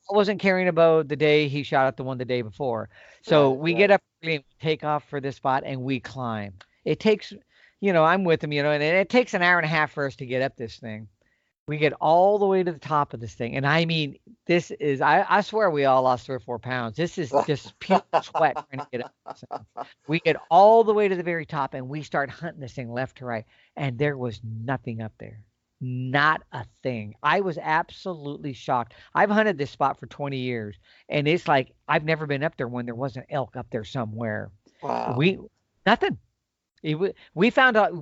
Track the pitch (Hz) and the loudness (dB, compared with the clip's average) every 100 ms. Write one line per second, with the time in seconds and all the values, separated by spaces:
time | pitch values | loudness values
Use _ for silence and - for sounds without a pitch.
0 | - 202 202 190 196 185 185 165 165 160 | -2 2 2 2 2 2 2 4 6 6
1 | 143 143 151 151 151 143 135 147 131 127 | 2 0 4 4 2 -2 0 2 2 0
2 | 131 131 123 123 110 98 139 113 107 - | -6 -8 -4 -4 -4 -6 -4 -4 -8 -14
3 | - _ - 156 139 131 160 175 202 196 | -20 _ 2 4 6 2 0 4 6 4
4 | _ _ 165 156 - _ 160 151 151 151 | _ _ -6 -6 -8 _ -4 -2 -2 -4
5 | - 143 135 120 139 135 - 135 127 131 | -4 -6 -6 -4 0 0 -2 -6 -4 -4
6 | - 135 123 110 101 90 - _ - 156 | -6 -8 -6 -6 -8 -14 -20 _ -4 0
7 | 214 214 - 196 _ _ _ _ 202 170 | 2 0 -2 -20 _ _ _ _ 0 4
8 | 156 185 185 156 156 147 147 151 151 180 | 4 4 2 0 0 -2 0 0 2 0
9 | 196 247 247 196 175 175 156 160 151 - | 2 2 2 2 2 4 2 0 -2 -2
10 | 139 - 131 127 135 - 117 - 117 107 | -6 -6 -6 -2 -2 -4 -14 -12 -12 -12
11 | 110 _ _ _ _ _ - 151 147 - | -14 _ _ _ _ _ -8 0 0 2
12 | 151 170 190 208 202 190 175 156 - 151 | 2 4 4 4 2 2 0 -4 -2 0
13 | 143 120 113 - 120 135 139 156 165 165 | 0 -4 -12 -8 -6 -2 0 2 2 0
14 | 147 - _ - - 175 - - 147 135 | -2 -6 _ -8 0 2 0 -4 -2 2
15 | 143 165 202 185 196 214 208 147 139 131 | 4 4 4 0 0 0 0 2 4 4
16 | 127 123 - 131 - 120 127 127 117 113 | 4 0 -4 -10 -8 -10 -6 -6 -6 -4
17 | 170 - 143 135 - 143 - - - 185 | -6 -6 -2 0 0 -2 -6 -10 0 0
18 | - 165 - - 156 147 - 135 143 120 | 2 -2 -2 0 0 0 -8 -12 -8 -8
19 | 120 _ - - - 123 110 - 131 _ | -10 _ -20 -18 -14 -14 -14 -16 -16 _
20 | - 160 165 151 - 170 202 226 220 208 | -4 -2 0 0 4 6 8 8 4 2
21 | 202 185 170 170 151 156 135 139 127 151 | 2 0 -2 -4 -4 -6 -6 -6 -10 -10
22 | 143 165 139 113 170 156 131 - 117 120 | -6 -4 -4 -8 -14 -12 -14 -12 -8 -6
23 | 131 - 123 113 - _ _ - 143 120 | -8 -8 -8 -8 -10 _ _ -8 -6 -2
24 | 147 139 123 101 113 110 117 135 - 113 | -2 -2 -6 -8 -12 -10 -6 -6 -6 -10
25 | 110 - 107 110 107 _ _ - 127 123 | -10 -14 -18 -18 -20 _ _ -12 -8 -6
26 | 127 139 147 160 - 139 110 _ 131 120 | -2 2 2 0 -4 -14 -14 _ -8 -6
27 | 104 - 147 175 190 156 156 156 170 - | -8 -6 0 0 0 -4 -2 -2 -2 -8
28 | 190 170 143 147 151 120 - 127 117 - | -12 -10 -10 -10 -10 -10 -4 -4 -4 -12
29 | - - 202 208 214 156 139 - 139 - | -6 0 2 4 2 0 -4 -2 -2 -2
30 | 123 - 143 135 127 120 104 101 _ _ | -12 -10 -8 -6 -6 -6 -8 -14 _ _
31 | - 151 143 170 - 143 127 _ - 156 | -6 -2 0 0 2 2 2 _ -2 -2
32 | 151 160 156 139 156 - 120 123 120 117 | 0 -2 -2 -2 -4 -4 -6 -6 -8 -6
33 | 135 123 - 147 120 131 117 123 107 139 | -8 -8 -8 -6 -6 -8 -8 -8 -6 -6
34 | 110 110 117 107 101 - _ _ 139 120 | -6 -6 -6 -6 -8 -16 _ _ -6 -4
35 | 117 113 165 - 208 _ _ _ - 233 | -4 0 0 0 -8 _ _ _ 0 2
36 | 403 - _ _ _ _ _ _ 156 151 | 0 -4 _ _ _ _ _ _ -6 -2
37 | 190 - - 156 214 - 262 220 190 170 | -4 -6 -8 0 2 4 4 4 2 0